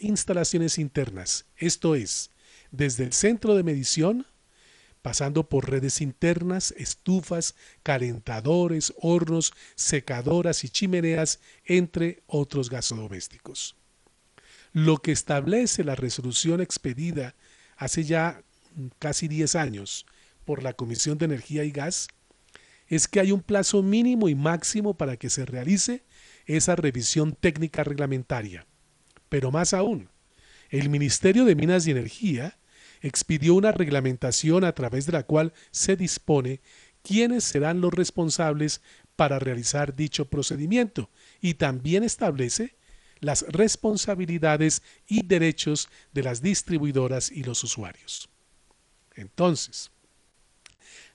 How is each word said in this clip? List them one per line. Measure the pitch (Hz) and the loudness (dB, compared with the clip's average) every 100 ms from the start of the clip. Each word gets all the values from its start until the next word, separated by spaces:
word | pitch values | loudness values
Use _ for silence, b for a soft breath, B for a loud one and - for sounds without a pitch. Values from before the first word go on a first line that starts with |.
instalaciones | 208 208 - 180 156 175 165 - | -2 -2 0 0 0 0 0 -2
internas, | 147 - 123 95 92 - - - | -2 -2 -4 -6 -6 -6 -6 -4
esto | 170 - 170 147 | -4 0 2 2
es, | 101 - - b b b b | 0 -6 -8 b b b b
desde | 131 143 120 | -2 -2 0
el | 127 | -2
centro | - 202 226 220 202 | 2 2 2 2 2
de | |
medición, | 170 143 127 - 165 240 269 _ _ b b b b b | 2 0 -2 0 2 0 -6 _ _ b b b b b
pasando | 127 - 143 151 156 | -6 -4 0 0 2
por | 139 131 | 0 0
redes | 135 135 - | -2 0 -2
internas, | 143 - 170 170 175 185 - - | -4 0 0 2 0 -2 -4 -6
estufas, | 131 - - 185 - 170 160 - B B | -10 -6 0 0 0 -4 -4 -8 B B
calentadores, | - 131 123 117 - 113 120 175 175 160 - - | -2 0 0 -6 -8 -6 2 2 2 0 -4 -2
hornos, | 165 170 165 165 160 B B | 2 2 2 0 -2 B B
secadoras | B - 147 - 123 131 170 170 151 | B -2 -2 -2 -4 0 2 2 -2
y | 127 | -2
chimeneas, | - 196 180 165 160 160 - b b | -2 0 2 2 0 0 -2 b b
entre | - 180 175 - 170 - - | 2 2 2 0 -2 -4 -4
otros | 151 143 143 120 | -2 -2 -2 -4
gasodomésticos. | 127 - 113 107 95 - - - 131 - - _ _ _ _ _ _ B B B | -4 -6 -6 -8 -12 -14 -18 -16 -12 -12 -14 _ _ _ _ _ _ B B B
Lo | 160 160 151 | 2 4 4
que | - | 0
establece | 147 - 143 143 214 247 - | -2 0 -2 0 0 0 0
la | 156 | -2
resolución | 127 127 - 127 117 160 170 | -2 -4 -4 -4 -2 0 0
expedida | 180 - 135 123 170 156 127 - b b b b | -2 -4 -6 -6 -6 -6 -8 -14 b b b b
hace | 135 - | -6 -4
ya | 156 165 165 - _ _ _ 165 131 - | 0 0 0 -4 _ _ _ -14 -14 -8
casi | 151 143 160 | -4 -4 -4
diez | 156 147 | -2 0
años | 170 143 101 101 - - b b b | 0 -2 -4 -10 -12 -14 b b b
por | - 143 | -8 -6
la | 131 | -6
Comisión | 120 120 117 151 151 | -6 -8 -4 -2 -2
de | |
Energía | 160 135 - 147 | -2 -2 -6 -4
y | 151 | -4
Gas | 139 147 185 - _ _ _ b b b b b | -4 -6 -6 -8 _ _ _ b b b b b
es | 165 - | 0 2
que | 202 | 4
hay | 190 | 4
un | 202 | 2
plazo | - 202 190 202 | 2 0 2 2
mínimo | 190 220 240 240 196 | 4 4 4 4 2
y | |
máximo | 139 151 170 - 214 208 196 | 2 2 0 -2 -2 -2 -2
para | 139 123 | -4 -4
que | 123 | -4
se | - 127 | -4 -4
realice | 127 135 196 - 247 _ B B B | -6 0 0 0 -4 _ B B B
esa | - 156 165 170 | -2 0 2 2
revisión | 151 123 113 156 156 | 0 0 -2 2 0
técnica | - 180 151 160 - | 2 0 0 -4 -2
reglamentaria. | 147 143 139 135 123 127 104 87 - _ _ _ _ _ - | -4 -2 -2 -2 -4 -6 -6 -12 -20 _ _ _ _ _ -4
Pero | 143 131 | -2 0
más | 151 170 | 0 0
aún, | 185 208 175 - _ _ b b b b | 2 0 -2 -6 _ _ b b b b
el | 143 143 | -2 0
Ministerio | 143 143 - 190 208 247 | 2 2 2 4 6 6
de | |
Minas | 156 156 180 160 | 6 4 4 4
y | |
Energía | 131 113 - 202 123 156 - B B B B | 0 -2 -4 -2 -2 -4 -12 B B B B
expidió | 147 - - 156 156 | -6 -4 -2 0 6
una | 185 214 | 6 6
reglamentación | 202 160 143 131 127 131 - 156 175 | 2 0 2 0 -2 -2 0 2 4
a | 180 | 4
través | - 123 127 139 | 0 -2 -2 -2
de | |
la | 170 | -2
cual | - 151 160 B B | 2 2 2 B B
se | - - 190 | -4 0 0
dispone | 180 - - 147 127 135 b b b b | 0 -4 0 2 2 -6 b b b b
quiénes | - 208 233 240 | 0 2 4 2
serán | - 143 151 175 | 0 0 2 2
los | 180 | 2
responsables | 175 175 - 165 - 160 147 151 - b b b - | 2 -2 0 -2 0 0 0 -2 -4 b b b 0
para | 151 135 | 2 2
realizar | 131 120 117 143 143 135 | -2 -4 -2 -2 -2 -2
dicho | 151 - 147 | -4 -2 -4
procedimiento | 147 135 135 156 240 233 - 107 b b b | -2 -4 -4 0 2 0 -2 -8 b b b
y | 180 | -2
también | 160 147 127 139 185 | 0 0 0 0 2
establece | 226 - 214 139 120 - 240 _ b b b b | 0 0 -2 0 -2 -2 -6 _ b b b b
las | 147 135 - | -4 -2 -2
responsabilidades | 160 214 - 220 214 - 190 175 170 156 151 156 - b b - | 2 2 2 0 0 -2 -2 -2 0 2 4 4 2 b b -4
y | 214 | -2
derechos | 180 180 165 156 - 151 - b b | 2 4 4 2 -2 -2 -4 b b
de | 143 | -4
las | 127 117 | -4 -2
distribuidoras | 170 196 - 165 147 135 127 127 - | 0 0 0 -2 0 0 0 -2 -4
y | - | -6
los | 127 113 | -6 -6
usuarios. | - - 92 - - - - _ _ _ _ _ _ _ _ | -4 -6 -8 -14 -14 -14 -14 _ _ _ _ _ _ _ _
Entonces, | - 98 - 180 156 - - - _ _ _ _ _ _ _ - _ B B B | -20 -14 0 2 2 -4 -12 -16 _ _ _ _ _ _ _ -20 _ B B B